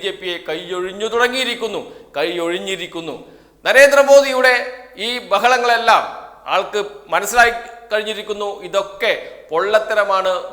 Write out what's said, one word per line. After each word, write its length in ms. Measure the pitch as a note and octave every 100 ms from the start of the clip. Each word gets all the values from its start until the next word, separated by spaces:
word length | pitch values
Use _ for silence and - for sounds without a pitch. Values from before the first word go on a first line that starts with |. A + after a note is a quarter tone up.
| F#3+
ജെ 60 | F#3
പിയെ 180 | F3+ F3 -
കൈയൊഴിഞ്ഞു 580 | D#3+ F3 F3+ F#3 F#3+ A3
തുടങ്ങിയിരിക്കുന്നു, 680 | A#3 A#3+ B3+ B3+ A#3+ A3 F3+ - - - C#3+
കൈയൊഴിഞ്ഞിരിക്കുന്നു. 960 | E3 F3 E3+ F3+ G3 F#3+ F3 E3+ E3 C3 - - _ _ E3+
നരേന്ദ്രമോദിയുടെ 880 | A#3 C#4 C#4 C#4 C#4 C4+ B3+ B3+ A#3+ - - - E3+ A3
ഈ 60 | B3 F3+
ബഹളങ്ങളെല്ലാം 720 | G3 A#3+ B3+ A#3+ A#3 A3+ F#3+ B2 - - - -
ആൾക്ക് 260 | E3+ F#3+ G#3 - - -
മനസ്സിലായി 400 | E3 G3+ A#3+ A#3 A#3 - - -
കഴിഞ്ഞിരിക്കുന്നു. 560 | G#3+ G#3+ G#3 G#3+ G#3 G3+ G3+ F3+
ഇതൊക്കെ 440 | G3 G3 - A3+ D#3 - - -
പൊള്ളത്തരമാണ്, 800 | D#3 G3 G#3+ A3 G#3+ G3+ F#3+ F#3 F3+ -